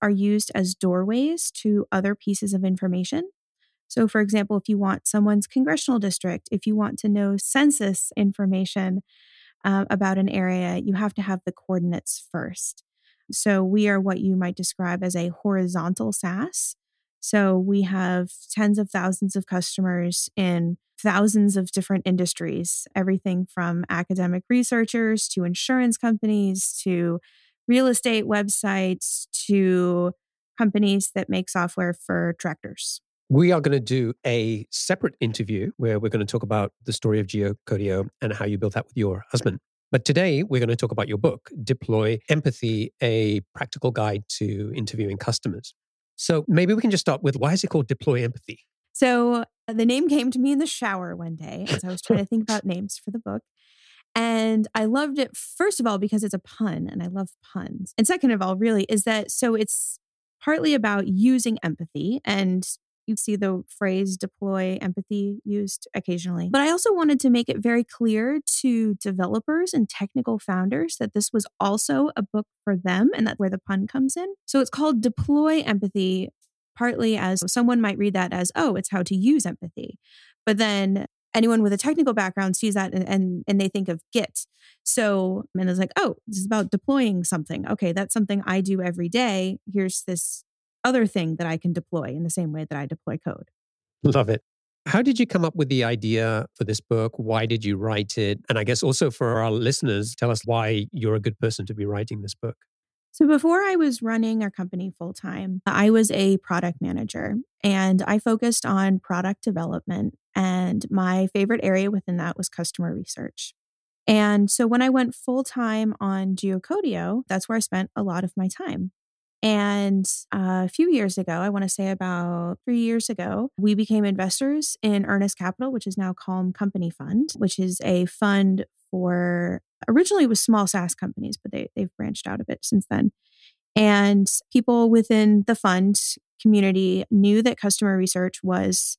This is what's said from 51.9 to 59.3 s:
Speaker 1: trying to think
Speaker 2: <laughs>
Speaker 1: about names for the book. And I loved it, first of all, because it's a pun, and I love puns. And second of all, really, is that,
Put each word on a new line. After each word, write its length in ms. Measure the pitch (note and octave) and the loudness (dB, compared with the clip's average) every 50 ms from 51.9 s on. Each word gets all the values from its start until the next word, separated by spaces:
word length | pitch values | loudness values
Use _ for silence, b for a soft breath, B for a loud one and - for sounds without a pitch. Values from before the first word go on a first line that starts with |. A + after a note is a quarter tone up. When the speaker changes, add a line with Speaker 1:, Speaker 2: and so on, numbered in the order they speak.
| F#3 F3+ | -2 -8
Speaker 1:
trying 160 | - - A3+ G3+ | 0 0 2 2
to 80 | G3+ | 2
think 160 | - A3+ A3 | 0 0 -2
Speaker 2:
<laughs> 60 | G#3+ A3+ | 0 0
Speaker 1:
about 160 | G#3+ G#3 - | -2 -2 -2
names 360 | F#3+ F3 F3+ G3+ G3 - - | -2 -4 -4 -6 -8 -10 -10
for 80 | - G#3 | -12 -10
the 80 | G3+ A3+ | -10 -8
book. 240 | - - G3+ A#3 _ _ b b b b b b b b b b b b - | -8 -8 -8 -8 _ _ b b b b b b b b b b b b -4
And 540 | A3+ A#3 A#3 A3+ A3 A3 A3 A3 A3 G#3+ - - | -2 0 0 0 0 2 2 2 2 0 0 0
I 100 | A3+ A3 | -2 0
loved 340 | G#3+ A#3+ C#4 D4+ C#4+ C#4 C#4+ | 2 2 0 0 0 0 -2
it, 160 | B3+ - - | -2 -2 -4
first 440 | - - - - - F4+ G#4 G4 - | -12 -14 -12 -4 0 0 0 0 0
of 60 | A#3 | 0
all, 120 | A3+ G3+ F#3 | 0 0 0
because 240 | G#3 G#3 G#3+ G#3 | 0 0 0 0
it's 120 | G#3+ G3+ G3 | 0 -2 -4
a 40 | F#3 | -6
pun, 500 | _ - - - A3 F#3+ D#3+ E3 F3 - | _ -10 -8 -4 -4 -4 -2 -4 -6 -6
and 120 | - F3+ | -6 -8
I 40 | F3 | -8
love 240 | F3+ F#3 G3 F#3+ - - _ | -6 -6 -6 -6 -8 -10 _
puns. 520 | _ _ - F#3 F3+ - - G#3 F#3 - - | _ _ -10 -10 -10 -10 -10 -10 -12 -8 -2
And 100 | - A3 | 0 2
second 240 | - F#4+ E4+ C#4 B3 | 2 2 2 4 2
of 120 | A3+ F#3+ | 2 2
all, 140 | F#3+ F#3+ F#3+ | 0 -2 0
really, 280 | F#3+ A3+ A#3 A3 G3 G3 | 0 2 2 2 2 2
is 200 | - A3 G3+ - | 2 0 0 0
that, 260 | A#3 A3 G#3+ G3+ - | 0 -2 -2 -2 -4